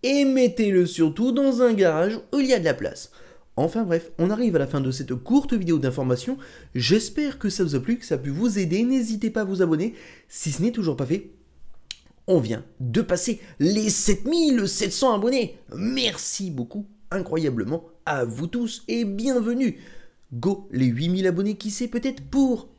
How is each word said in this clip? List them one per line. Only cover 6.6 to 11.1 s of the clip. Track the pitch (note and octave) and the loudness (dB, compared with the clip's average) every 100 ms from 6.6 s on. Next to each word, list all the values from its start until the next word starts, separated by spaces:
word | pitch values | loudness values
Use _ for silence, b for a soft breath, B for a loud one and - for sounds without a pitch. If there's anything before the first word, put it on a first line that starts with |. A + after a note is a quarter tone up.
| B | B
J'espère | B2+ A#2 G3+ A3 - D4 C4+ | -4 2 2 2 -2 -4 -2
que | G#3 | -4
ça | F#3+ | 0
vous | F3 C#3 | 0 0
a | |
plu, | C3+ A#3 | -2 -4
que | - | -2
ça | C#3+ | -4
a | |
pu | C#3 | -2
vous | C#3+ A#3 G3+ | -2 0 0
aider. | F3 F#3 | 0 2
N'hésitez | A#3+ C4 A3 G#3+ A3+ | 2 0 0 -2 -2
pas | A3 | -2
à | G3+ | -2
vous | F#3+ | 0
abonner | F3 D#3 G#3+ B B B B | 2 2 0 B B B B
si | - D#3 | -8 -6
ce | C#3+ | 0
n'est | G#3 | 0
toujours | A#3 E3+ C#3 | 0 -2 -2
pas | |
fait. | C3 | -2